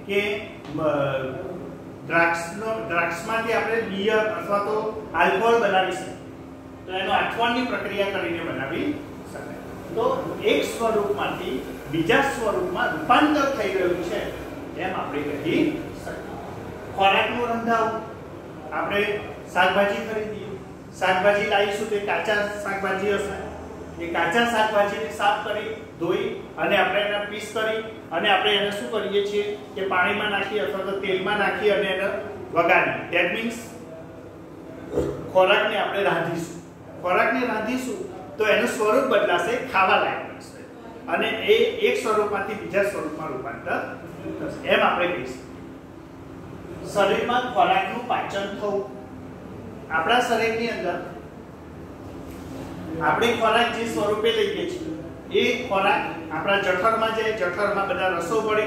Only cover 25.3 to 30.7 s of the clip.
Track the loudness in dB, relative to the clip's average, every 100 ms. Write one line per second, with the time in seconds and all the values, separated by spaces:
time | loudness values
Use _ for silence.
25.3 | 2 0 -4 -4 -8 -10 -4 0 0 0
26.3 | -4 -8 -2 2 4 4 2 2 -2 -4
27.3 | -6 -6 -2 0 -2 -4 -10 -4 0 4
28.3 | 4 4 2 2 -2 -2 -2 0 0 2
29.3 | 0 -2 -4 -8 -4 0 2 2 2 0
30.3 | 0 0 -2 0